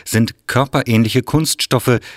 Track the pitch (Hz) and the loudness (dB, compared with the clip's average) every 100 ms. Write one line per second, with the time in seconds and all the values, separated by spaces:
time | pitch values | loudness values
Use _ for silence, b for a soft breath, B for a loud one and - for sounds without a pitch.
0 | - 113 113 - - 123 139 147 123 110 | -4 0 0 -4 -4 -2 0 -2 0 2
1 | 113 131 - 151 160 - - 127 - 117 | 2 0 0 -2 -2 -4 -2 0 2 0
2 | B | B